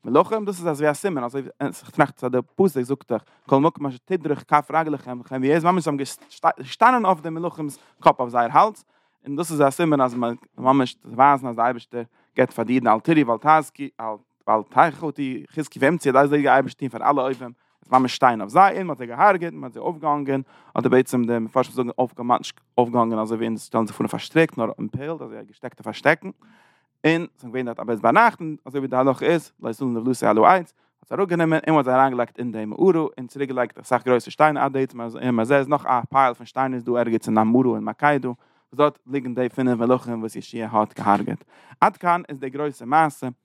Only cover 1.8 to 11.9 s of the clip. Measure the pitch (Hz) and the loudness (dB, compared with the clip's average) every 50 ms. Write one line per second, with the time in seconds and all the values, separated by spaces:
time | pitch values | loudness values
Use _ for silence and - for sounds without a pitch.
1.8 | - - - - 147 139 - _ - 123 127 127 120 _ _ - 190 185 - 135 | -20 -12 0 0 0 0 0 _ -6 -2 -2 -2 -2 _ _ 2 2 2 2 -2
2.8 | 123 120 139 135 - _ 120 107 _ _ _ _ _ - 143 135 143 160 - - | -4 -4 -6 -8 -6 _ -6 -6 _ _ _ _ _ 0 2 2 2 2 0 -2
3.8 | 143 139 127 127 _ _ 185 180 151 160 143 - - _ 151 147 143 _ 143 160 | -8 -8 -8 -10 _ _ -6 -4 -2 -4 -4 -4 0 _ 2 2 2 _ -2 -2
4.8 | 165 156 190 - - 131 123 123 120 - 131 131 131 135 151 170 160 175 185 185 | -2 -2 -6 -6 -8 -12 -14 -14 -12 -10 -6 -2 0 2 2 2 2 2 0 2
5.8 | 147 160 147 135 139 - - _ - _ - - - 165 - - - 127 - _ | -2 -2 -4 -4 -6 -8 -10 _ -20 _ -18 -2 -2 -2 -2 -2 -12 -16 0 _
6.8 | 226 240 254 240 214 190 185 156 156 165 160 165 170 170 - - 156 147 131 _ | 4 4 4 4 0 0 -2 -2 -4 -10 -8 -6 -8 -8 -8 -8 -10 -10 -10 _
7.8 | _ _ _ _ - 160 143 - 127 120 117 120 120 117 123 151 196 220 202 - | _ _ _ _ 4 4 4 4 -4 -2 0 0 0 4 4 4 4 4 0 -10
8.8 | _ _ _ _ _ _ _ _ _ 139 143 143 175 156 160 147 143 139 135 - | _ _ _ _ _ _ _ _ _ -8 -6 -6 -6 -4 2 2 2 2 4 2
9.8 | 175 160 151 139 131 123 120 123 120 120 117 - _ _ _ - 123 131 135 139 | 2 2 4 2 2 0 0 -2 -4 -4 -4 -8 _ _ _ -2 0 2 4 4
10.8 | 127 120 - _ _ - 117 120 135 143 143 131 127 127 117 113 113 123 127 117 | 2 0 -4 _ _ -12 0 4 4 4 4 2 -2 -8 -4 -2 -2 -2 -2 -4
11.8 | - _ | -12 _